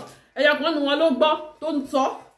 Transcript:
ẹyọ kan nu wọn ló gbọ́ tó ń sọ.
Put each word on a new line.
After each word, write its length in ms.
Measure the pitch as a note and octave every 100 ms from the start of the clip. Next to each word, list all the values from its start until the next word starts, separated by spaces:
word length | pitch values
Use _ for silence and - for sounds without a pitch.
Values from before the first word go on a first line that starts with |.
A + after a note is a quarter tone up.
| - - _
ẹyọ 200 | B3+ D4 D4
kan 160 | D#4
nu 80 | D4+
wọn 160 | C#4 D4
ló 80 | D#4+
gbọ́ 220 | B3 D4+ D#4 - -
tó 120 | D#4
ń 100 | D4 C4+
sọ. 160 | C4 C#4+ - -